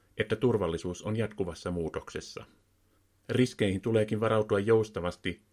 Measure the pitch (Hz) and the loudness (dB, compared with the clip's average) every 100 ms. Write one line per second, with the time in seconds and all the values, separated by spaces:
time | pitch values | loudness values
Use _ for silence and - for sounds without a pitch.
0 | _ - 107 - 123 110 87 82 90 87 | _ -6 -2 2 2 2 2 -2 -4 -6
1 | 104 110 107 - 90 80 92 87 80 - | -4 -2 -4 -4 -6 -6 -6 -4 -4 -6
2 | - 80 - - - _ _ _ _ _ | -8 -10 -10 -14 -16 _ _ _ _ _
3 | _ _ - 113 127 - 104 95 117 110 | _ _ -2 2 2 2 0 0 2 2
4 | 107 107 110 110 107 101 104 113 107 90 | 2 0 2 2 2 2 4 4 2 -4
5 | 87 - 92 85 _ | -6 -4 -6 -8 _